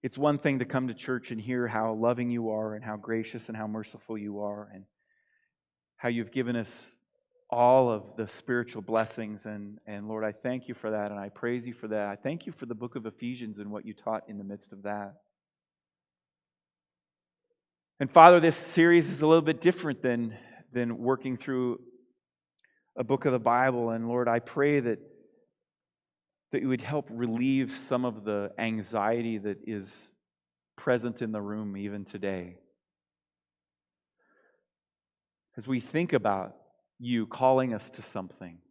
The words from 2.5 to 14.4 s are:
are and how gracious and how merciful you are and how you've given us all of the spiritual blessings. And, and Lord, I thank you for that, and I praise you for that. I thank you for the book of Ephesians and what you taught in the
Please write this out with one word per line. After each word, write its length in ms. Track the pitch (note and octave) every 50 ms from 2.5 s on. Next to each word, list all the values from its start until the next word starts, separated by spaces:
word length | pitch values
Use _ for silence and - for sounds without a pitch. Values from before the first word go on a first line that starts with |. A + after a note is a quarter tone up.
are 240 | G#2+ G#2+ A2 G#2+ G#2+
and 100 | G#2+ A#2
how 120 | A2 G#2+
gracious 520 | G#2 G#2 A2 A2+ A2+ A2 A2 - A#2+ - -
and 80 | A2+
how 100 | A2 A2
merciful 500 | G#2+ G#2+ A2 G#2 - - A2 _ - A2+
you 240 | G#2+ G#2 G#2 G2+ G2+
are 280 | G#2 G2+ G#2 G#2 G#2 G2+
and 120 | G2+ F#2+ G2 _ _ _ _ _ _ _ _ _ _ _ _ _ _ _ _ _ _ _ _ _ _
how 120 | _ - B2
you've 220 | A#2+ A#2 A2 G#2+
given 240 | - C3+ B2 A#2+ A#2+
us 360 | A#2 G#2+ - - - - - _ _ _ _ _ _ _ _ _ _ _ _
all 400 | B2 A#2+ A#2+ B2 B2+ C3+ C3 A#2+
of 260 | A2+ G#2 - - -
the 120 | - A2 -
spiritual 520 | - - - - B2 B2 A#2+ A#2+ - A2
blessings. 680 | G2 G2+ A2 A2+ A2 G#2+ - - A2+ G#2+ G#2+ G2+ -
And, 320 | G#2+ G#2+ G#2 G2+ G2+ G#2 G#2+ _
and 240 | G#2+ G#2 G2+ G#2 G#2+
Lord, 160 | A2 A2 A2
I 60 | G#2+
thank 380 | G2+ - - B2+ B2+ B2+ B2 -
you 60 | A#2
for 160 | - - A2
that, 180 | G#2+ G#2+ G#2 G#2
and 80 | G2+ G2+
I 100 | G2 G#2
praise 380 | - - - A#2 B2 B2 A#2
you 80 | B2 A2+
for 140 | - - A2
that. 200 | G#2+ G#2+ G2+ G2+
I 60 | G2+
thank 320 | - - C3 D#3+ E3 -
you 60 | -
for 140 | D#3+ - C3+
the 80 | A#2 A#2
book 200 | G#2+ B2 A#2+ -
of 100 | C3 A2
Ephesians 540 | A2+ G#2 _ B2 A#2+ B2+ B2 A#2+ A2 G#2 G2+
and 120 | G#2 G#2
what 140 | G#2 G#2 -
you 100 | G#2+ G2+
taught 340 | - - A2+ A2 G#2 - -
in 100 | G#2
the 60 | G2+